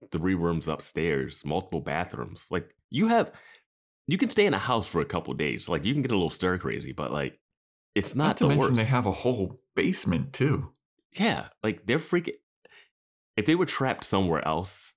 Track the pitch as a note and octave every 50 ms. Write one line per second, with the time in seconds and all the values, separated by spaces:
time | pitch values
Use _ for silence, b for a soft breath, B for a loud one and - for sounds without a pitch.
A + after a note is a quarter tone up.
0 | - - - E2 D#2+ F#2 F#2+ E2+ E2+ E2+ E2+ D#2+ D#2 E2 D2+ - - - - -
1 | E2 E2+ D2 C#2 C2+ C#2 - - - C#2 D2+ F#2 F#2 - - D#2 C2+ - D2 E2
2 | F2+ - - - - F#2+ F2+ - - - F2 F2+ - - _ _ _ - - D3
3 | G#3+ A3+ A#3 A3+ F#3+ - B B B B B B B B _ _ _ _ _ _
4 | - - E3 F#3+ C4 A3+ - A3 G3+ G3 C3 G2+ - - B2 A2+ F#2+ - - E2
5 | C#2+ - - E2+ - - C2 - D2+ D2 A1+ - - - F2 D#2 D2 G#2+ C#3+ D3+
6 | C3 A2 A2+ G2 F2 D#2 - - F#2 F#2 F2+ F#2 - B1+ A1+ - - - - -
7 | D2+ A#1 B1+ D2 C#2+ B1 - _ _ _ _ _ _ _ _ _ _ _ - G#2
8 | F#2+ - - C3 D3+ D#3 - - D3 C#3+ C#3+ C#3+ C3 B2+ B2+ A#2 A2 C3 C3+ B2
9 | A2 G2+ F2+ - - B2 B2+ G#2+ F#2+ F2 - - _ _ - - - E3 F#3 -
10 | - G2+ E2+ D#2+ - C3+ - - B2+ D3+ B2 - F2+ - _ _ _ _ _ _
11 | _ _ - - G3+ A3+ - C2 - - _ - - A2 G#2 - - F#2+ B2 D#3+
12 | D#3+ - F3 F3 E3 - - - _ _ _ _ _ b b b b b b _
13 | _ _ _ _ _ _ - - G2+ D3+ D#3+ F3 F#3 - - - C3+ C3 - -
14 | - - - G2 G2 F2 D#2+ D2 - D2+ D#2 D#2+ F#2 - - - - - -